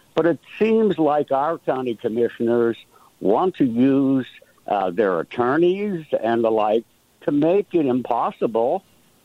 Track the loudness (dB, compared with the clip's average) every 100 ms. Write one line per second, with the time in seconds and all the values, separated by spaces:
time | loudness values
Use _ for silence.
0 | _ -2 0 -2 -8 -4 0 2 2 0
1 | 0 0 0 -2 -2 -4 -4 -4 -4 -6
2 | -4 -2 -2 -2 0 2 0 -2 -10 _
3 | _ _ 0 0 0 0 0 2 2 2
4 | 2 0 -4 -12 -20 _ -4 -2 -2 0
5 | 0 0 -4 -4 0 2 2 0 -4 -6
6 | -6 -2 0 2 2 2 2 0 -2 _
7 | _ _ -2 0 2 2 0 0 0 0
8 | -2 -2 -2 -4 -2 0 0 -2 -8 _
9 | _ _